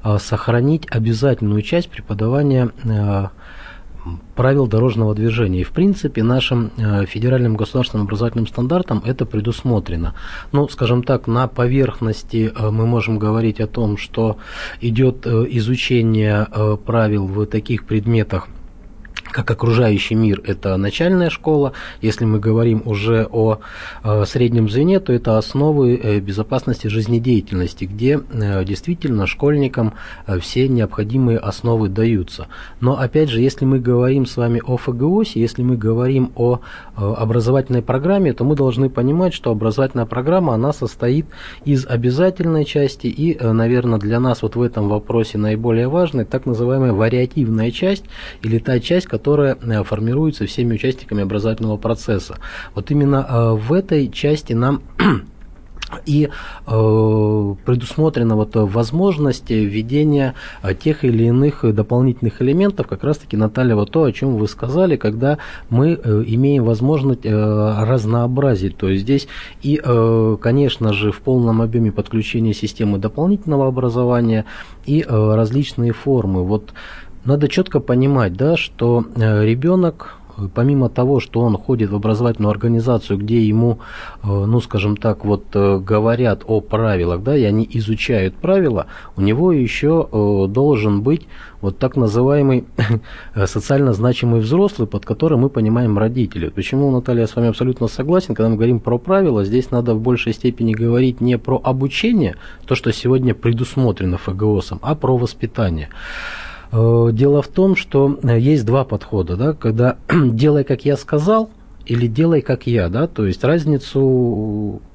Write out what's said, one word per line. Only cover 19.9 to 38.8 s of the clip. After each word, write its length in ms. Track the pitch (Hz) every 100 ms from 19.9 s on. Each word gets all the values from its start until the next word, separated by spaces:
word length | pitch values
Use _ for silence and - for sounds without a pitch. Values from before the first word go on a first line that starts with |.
| 101 - 110
мир, 260 | 113 95 -
это 320 | 95 98 95
начальная 520 | 98 - 170 185 170
школа. 440 | - - 151 139 - - -
Если 220 | 110 107
мы 160 | 113 107
говорим 420 | 107 110 117 110 113
уже 420 | 104 107 113 110
о, 300 | 113 110 107 - - - -
э, 220 | 107 107 101
среднем 440 | - 120 117 110
звене, 320 | 110 160 190
то 100 | 190
это 260 | 123 113 110
основы, 640 | 110 135 151 147 127 123
э, 180 | 110 104
безопасности 680 | 98 98 110 131 - 120 113
жизнедеятельности, 960 | 107 107 117 120 117 98 95 90 -
где, 380 | 95 104 123 147 -
э, 320 | 120 104 98
действительно 640 | 92 101 - 175 151 113 95
школьникам, 680 | - 143 147 135 127 110 - - - -
э, 140 | 95
все 300 | - 123 131
необходимые 680 | 123 104 - 104 131 127 113
основы 520 | 104 95 120 117 104
даются. 580 | 98 113 110 87 - - - - -
Но, 180 | 123 139
опять 320 | 127 151 156
же, 120 | 113
если 240 | 131 131 135
мы 140 | 135
говорим 460 | 120 123 123 139 123
с 120 | -
вами 240 | 120 117 -
о 100 | 127
Ф 120 | -
Г 180 | 120 139
Осе, 360 | 196 220 -
если 220 | 117 -
мы 120 | 123 123
говорим 560 | 107 113 123 135 127 -
о, 260 | 120 120 - - - -
э, 180 | 101 113
образовательной 640 | 113 113 113 135 131 123
программе, 500 | 110 131 151 196 175
то 140 | 117 123
мы 100 | 147
должны 340 | 135 117